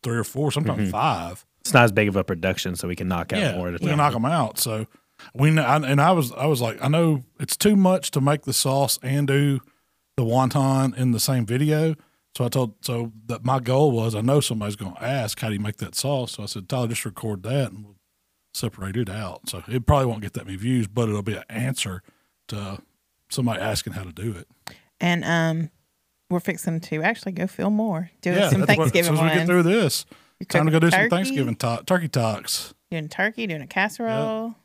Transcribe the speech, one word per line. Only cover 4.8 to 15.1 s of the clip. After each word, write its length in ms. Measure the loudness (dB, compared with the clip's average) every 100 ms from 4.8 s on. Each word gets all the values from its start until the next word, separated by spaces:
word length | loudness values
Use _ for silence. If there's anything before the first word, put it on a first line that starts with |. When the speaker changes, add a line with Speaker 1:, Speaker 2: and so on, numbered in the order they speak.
| -6 _ _ _ -18
Speaker 1:
we 160 | 2 4
kn-, 80 | 4
I, 180 | 4 2 4
and 140 | 4
I 120 | 6
was, 200 | 4 2
I 140 | -2 0
was 160 | 0
like, 200 | 0 -2
"I 60 | 0
know 360 | 2 4 2 -4 _
it's 200 | -6 2
too 180 | 4 6
much 340 | 4 2 0
to 100 | 0
make 220 | 2 2
the 100 | 0
sauce 440 | -2 0 2 2 -2
and 240 | -2 0 2
do 340 | 2 2 0 -6 _ _ _ _ -4
the 60 |
wonton 720 | 0 2 2 2 2 2 0 0
in 140 | 0
the 100 | 2
same 240 | 0 0
video." 500 | 0 0 2 2 0 -2 _ _ _
So 120 | -4 -2
I 20 |
told, 340 | 0 -2 -4
so 300 | -6 -6 -6 -10 -10
that 180 | -6
my 140 | -2 -2
goal 300 | 2 4 4
was, 240 | 2 0
I 80 | 0
know 180 | 2 2
somebody's 360 | 2 -2 -6 -6
gonna 200 | -10 -8
ask, 400 | -4